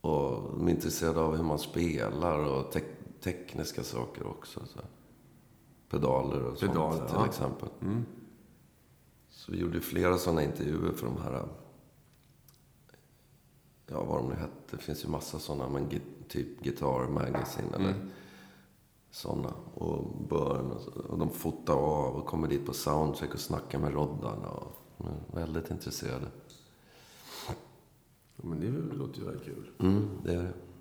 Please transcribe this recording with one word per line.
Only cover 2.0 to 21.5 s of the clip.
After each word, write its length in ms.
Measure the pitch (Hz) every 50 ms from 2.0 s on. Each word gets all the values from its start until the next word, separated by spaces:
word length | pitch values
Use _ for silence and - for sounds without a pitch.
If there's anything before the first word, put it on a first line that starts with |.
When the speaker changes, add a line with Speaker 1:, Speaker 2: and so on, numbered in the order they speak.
| 57 52 57 73 82 87 78 76
Speaker 1:
och 340 | 76 71 67 67 67 - -
tek-, 480 | 78 - - - - - - - - -
tekniska 600 | 92 87 - - - - - 76 76 - - -
saker 440 | - - 58 60 - - - -
också. 340 | - - - - - - - -
Så 120 | - - -
här. 100 | - - - - - - - - - - - - - - - - - - - - - -
Pedaler 520 | - 71 71 65 65 65 65 67 71 69 60
och 180 | 62 - -
Speaker 2:
Pedaler, 360 | - 98 - 82 78 78 80
Speaker 1:
sånt, 120 | 73 65 62
till 100 | - 92
Speaker 2:
ja. 80 | 110
Speaker 1:
exempel. 420 | - - - - 65 - - - - - - -
Speaker 2:
Mm. 220 | 92 104 117 117 - - - - - - - - - - - - - - - _ - - - - - - - - -
Speaker 1:
Så 220 | - - - - 87
vi 60 | 87
gjorde 220 | 90 87 82 85
flera 380 | 85 - - 87 90 90 90 90
såna 240 | 87 90 82 80 73
intervjuer 500 | 73 71 - - 71 78 82 85 87 -
för 140 | - -
de 100 | 60 64 - -
här... 200 | - 64 67 - - - - - - - - - - - - - - - - - - - - - - - _ - - - - _ - - - _ _ - _ _ _ - - _ - _ - _ - _ _ _
Ja, 180 | - - - -
vad 140 | - 78 76
de 100 | 60 65
nu 60 | -
hette. 420 | 80 82 - - - - - -
Det 20 | -
finns 260 | - - 76 73 -
ju 40 | -
massa 300 | 80 76 - - - 76
såna, 300 | - - 76 71 65 64
men 200 | 69 69 71 71
gi-, 100 | - - - - - - - -
typ 320 | - 71 65 - - - -
Guitar 460 | 69 69 - 76 69 65 64 64 69
Magazine 600 | 71 73 67 64 - - - - - - - 50 50
eller 140 | - 95 95 98
Speaker 2:
Mm. 160 | 101 - - - - - - - - - - - - - - - - - _ _ _ _ _
Speaker 1:
såna. 420 | - - - - - - - - - - - - -
Och 420 | - - 80 78 73 71 - - - - -
Burn 420 | 80 78 71 69 69 67 65 65
och 100 | 58 -
så. 100 | - -
Och 280 | - - - - - 85
de 120 | 82 82
fotar 440 | - - - 82